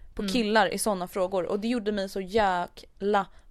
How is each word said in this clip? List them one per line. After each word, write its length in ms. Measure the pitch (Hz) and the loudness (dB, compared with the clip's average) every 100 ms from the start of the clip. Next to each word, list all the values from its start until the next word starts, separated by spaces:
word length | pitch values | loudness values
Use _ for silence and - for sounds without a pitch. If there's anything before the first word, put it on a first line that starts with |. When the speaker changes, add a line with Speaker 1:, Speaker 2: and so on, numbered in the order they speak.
| - | -14
Speaker 1:
på 80 | - | -8
Speaker 2:
Mm. 120 | 202 | -2
Speaker 1:
killar 400 | 240 214 220 185 | 0 2 4 2
i 40 | 202 | 2
såna 300 | 226 190 180 | -2 -2 -4
frågor. 360 | 202 185 190 - | -2 0 0 -2
Och 140 | 208 | -2
det 80 | 226 | -2
gjorde 240 | 247 208 | -2 -2
mig 180 | 208 196 | -2 -4
så 120 | 196 | -6
jäkla 1040 | 185 220 196 180 - - - - 196 208 185 - - | -2 2 2 2 -2 -10 -20 -6 0 2 0 -8 -10